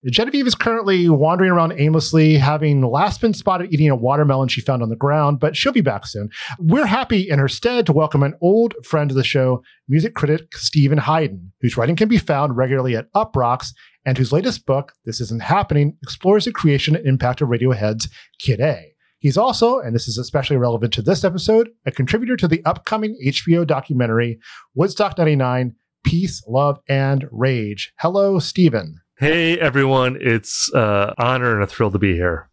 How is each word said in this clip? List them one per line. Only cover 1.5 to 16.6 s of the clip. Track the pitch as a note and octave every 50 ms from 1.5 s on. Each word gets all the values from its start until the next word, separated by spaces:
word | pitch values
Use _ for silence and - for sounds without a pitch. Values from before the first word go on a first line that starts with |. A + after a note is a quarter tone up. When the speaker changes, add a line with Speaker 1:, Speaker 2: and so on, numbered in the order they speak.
Speaker 1:
around | F3+ F3 E3 D#3+ - -
aimlessly, | C#3+ D3+ D#3 D#3+ D3+ - - D#3+ D#3 D#3 D#3
having | D3 C3+ C#3+ D3+ D3+ D3+ D3+ C#3+ C#3 C3
last | A#2+ A#2 C#3+ F3+ G#3 F#3 - -
been | A3+ G#3
spotted | - - G#3 F#3 F3+ F3 F3 D#3+
eating | C#3+ D#3 D3+
a | C#3
watermelon | A#2+ A#2 B2 C3+ D3 D3+ C#3+ C#3 C3 C3+ B2
she | - -
found | A#2 - C3+ B2 A#2+
on | A2
the | A2+
ground, | A2+ - C#3 D3 D#3 D3+ C#3+ D3 C3+
but | D3+ D3+ D#3
she'll | - - C#4 C4
be | B3+
back | F3 C3 G#2+ G2 -
soon. | - - A2 G#2 G#2+ - - - - C3 -
We're | F3+ D#3+ F3+ C#4 D4+
happy | G#3+ G3+ B3+ C4 - A#3 G3+ F#3 G3+
in | D#3 C#3
her | C#3 C3+
stead | - - - A#3 A#3+ A#3+ A#3
to | - D3
welcome | D3 D#3 D3+ - D3 C#3
an | C#3 - - -
old | F3 G3 A3 A#3 A#3 - - B2+
friend | - - D#3 D3 C#3+
of | C3
the | C3 B2+
show, | - - C#3+ C3 B2+ B2+ B2 _ _ _ _ _ -
music | C3 D#3 D#3+ A#3 A3+
critic | - - C#3+ D3+ D#3+ - _ -
Stephen | - - - - D3+ C#3 C#3 D3+ D3+
Hyden, | B2+ - D#3 D#3+ D#3 C3 F#2+ F#2+ F2 F#2+ _ _
whose | - A#2+ -
writing | B2 A#2 C3 E3+
can | E3 A3 G#3+
be | A#3+ G3+
found | - - D#3 C#3 C#3+ D3 B2
regularly | A#2 C3 B2+ C3+ C3+ B2+ C3 A#2+
at | A2 A#2 _ _
Uproxx, | G3+ A3 A3 - - B2 A#2+ A#2+ B2 - - - _ - - _ _ _
and | C#3 B2+
whose | C3 C3 A2+ C#3+
latest | D#3 F#3+ B3+ - - _
book, | - C3 C3+ C#3+ - _ _ _
This | A#2 A2 -
Isn't | B2+ A2 A2+ A2+ -
Happening, | - D#3 G3 F#3+ - D#3 D3 C#3+ D3 - _ -
explores | - - - - F#3 G3+ G#3+ G3+
the | A#3+ A3+
creation | -